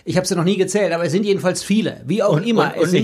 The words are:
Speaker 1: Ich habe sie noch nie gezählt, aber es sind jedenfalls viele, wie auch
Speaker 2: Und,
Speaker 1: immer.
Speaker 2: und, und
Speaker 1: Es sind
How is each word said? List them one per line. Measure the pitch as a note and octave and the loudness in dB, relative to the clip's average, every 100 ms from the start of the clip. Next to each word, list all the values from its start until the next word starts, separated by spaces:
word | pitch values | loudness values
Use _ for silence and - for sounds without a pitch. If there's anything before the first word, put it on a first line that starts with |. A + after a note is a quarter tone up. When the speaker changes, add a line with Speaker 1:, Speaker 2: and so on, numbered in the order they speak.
Speaker 1:
Ich | - F3+ | -6 -2
habe | F#3 | -2
sie | F3 | 0
noch | |
nie | E3+ F#3 | 0 0
gezählt, | F#3 G3+ F#3 | 0 0 0
aber | E3 E3+ | 0 0
es | |
sind | F3 G#3 | 0 0
jedenfalls | F#3 F3+ F3+ | 0 0 -2
viele, | - G#3 - - B2+ | 0 0 0 -4 -4
wie | G3+ | 0
auch | G3+ D#3 | 2 2
Speaker 2:
Und, | A3+ | 2
Speaker 1:
immer. | A3 - | 0 0
Speaker 2:
und, | - | 0
und | |
Speaker 1:
Es | E3 | 0
sind | E3+ | 2